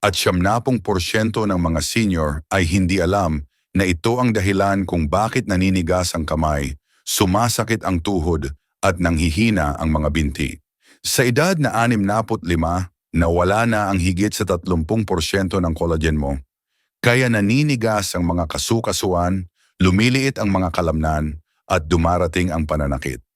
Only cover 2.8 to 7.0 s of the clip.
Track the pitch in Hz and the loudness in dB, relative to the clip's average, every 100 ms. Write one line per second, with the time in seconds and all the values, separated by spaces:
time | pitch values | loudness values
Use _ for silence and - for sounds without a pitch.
2.8 | 92 95 85 101 90 78 71 _ _ 95 | 2 2 2 2 0 -2 -6 _ _ -2
3.8 | 95 85 113 120 127 107 98 98 98 98 | 0 0 0 0 0 0 0 2 2 0
4.8 | 90 90 78 90 110 127 - 92 95 92 | -2 -2 0 0 0 -2 -2 0 2 0
5.8 | 85 90 90 85 76 78 78 76 71 69 | 0 0 0 -4 -4 -2 0 0 -4 -8
6.8 | _ _ | _ _